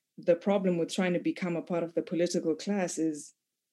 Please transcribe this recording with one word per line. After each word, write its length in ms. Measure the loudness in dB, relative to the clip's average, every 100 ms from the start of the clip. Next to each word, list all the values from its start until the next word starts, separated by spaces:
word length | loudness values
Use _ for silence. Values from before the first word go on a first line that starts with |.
| _ -6
the 180 | 2 2
problem 420 | 4 2 2 2
with 160 | 0
trying 200 | 0 2
to 60 | 2
become 360 | 0 -2 -2 -4
a 60 |
part 220 | -2 -2
of 100 | -2 -4
the 60 |
political 540 | -2 0 0 0 0 -2
class 420 | -2 -2 -2 0
is 360 | -2 -2 -10 _ _ _ _